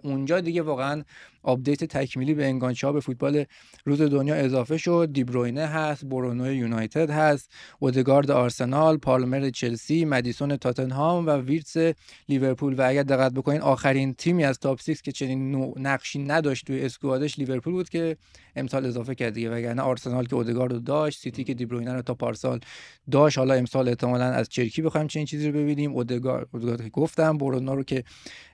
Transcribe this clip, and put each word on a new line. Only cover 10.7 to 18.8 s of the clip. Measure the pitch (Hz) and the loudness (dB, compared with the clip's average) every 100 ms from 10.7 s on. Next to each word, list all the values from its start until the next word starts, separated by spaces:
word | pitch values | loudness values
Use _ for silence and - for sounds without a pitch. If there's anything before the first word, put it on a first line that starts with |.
| 123 131 135 156 175 160 | -2 -4 0 0 2 2
و | |
ویرتس | 143 127 160 151 165 165 156 - - - | 0 0 -2 -2 0 0 0 -8 -20 -2
لیورپول. | 139 135 127 143 | 0 2 0 -2
و | 131 131 | 2 2
اگر | 139 | 2
دقت | 139 131 131 | 2 2 2
بکنین | 127 143 151 | 2 0 0
آخرین | 147 131 139 135 135 | 2 2 4 2 0
تیمی | 123 170 175 | -2 0 2
از | 139 131 | 2 0
تاپ | 139 131 | -2 -2
سیکس | - 151 | -4 -6
که | 143 | -6
چنین | - 131 131 135 | -6 -4 -2 -2
نوع | 135 131 135 | -2 -4 -4
نقشی | 139 139 - 147 | -2 -2 -2 -6
نداشت | 139 160 147 127 - | -2 0 0 -2 -4
توی | 135 | -4
اسکوادش | 135 - 139 131 147 147 | -4 -4 -2 0 -2 -4
لیورپول | 131 127 160 | -4 -4 -2
بود | 180 175 | -4 -4
که | 170 165 156 _ - - - | -2 -2 -4 _ -20 -14 -8
امسال | 135 135 | -4 -2